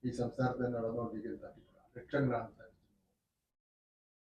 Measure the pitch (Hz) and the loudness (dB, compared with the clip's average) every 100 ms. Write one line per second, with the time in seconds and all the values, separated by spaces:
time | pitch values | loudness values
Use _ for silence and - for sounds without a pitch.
0 | 127 120 117 - 127 123 123 117 113 117 | -4 0 0 2 2 4 0 2 0 0
1 | 110 104 113 - - - - - - - | -2 -4 -6 -8 -10 -16 -20 -20 -18 -16
2 | - - 127 117 113 - - _ _ _ | -2 2 4 2 -2 -12 -20 _ _ _
3 | _ _ _ _ _ _ _ _ _ _ | _ _ _ _ _ _ _ _ _ _
4 | _ _ _ | _ _ _